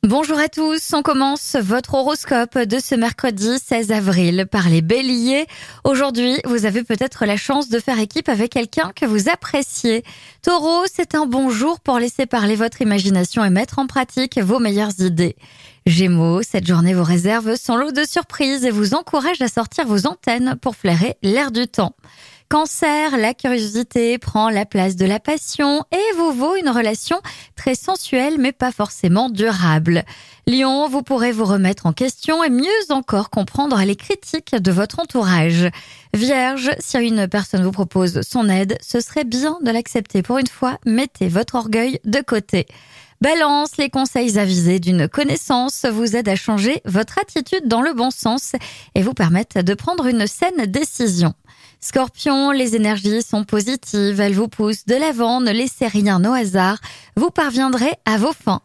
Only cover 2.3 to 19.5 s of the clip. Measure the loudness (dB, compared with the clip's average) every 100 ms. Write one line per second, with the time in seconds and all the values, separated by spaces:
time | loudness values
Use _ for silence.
2.3 | -2 0 -2 -2 -2 -2 0 0 -2 -4
3.3 | -2 -2 -2 -2 -2 0 0 2 2 2
4.3 | 2 0 0 4 4 4 0 2 0 2
5.3 | 0 -2 -8 -20 -6 0 2 0 0 0
6.3 | 0 0 0 0 -2 -2 -2 -2 -2 -2
7.3 | -2 0 -2 0 -2 0 -2 -2 -2 -2
8.3 | 0 0 0 -2 -2 -4 -2 0 2 0
9.3 | -2 -2 -4 -4 -2 -2 -2 -4 -20 -20
10.3 | -6 0 0 2 0 0 -2 -2 -2 0
11.3 | 0 0 0 0 -2 0 0 0 -2 -2
12.3 | 0 2 2 0 0 0 2 2 2 2
13.3 | 0 2 2 0 -2 -2 -2 -4 -2 -2
14.3 | -2 0 2 2 0 -2 0 -2 2 -2
15.3 | -2 -18 -20 -20 -4 0 2 4 4 2
16.3 | 2 0 -4 0 2 4 2 2 2 2
17.3 | 0 0 -4 -2 -2 0 -2 -2 -2 -4
18.3 | -2 -2 0 0 0 0 0 -2 -2 0
19.3 | -2 -2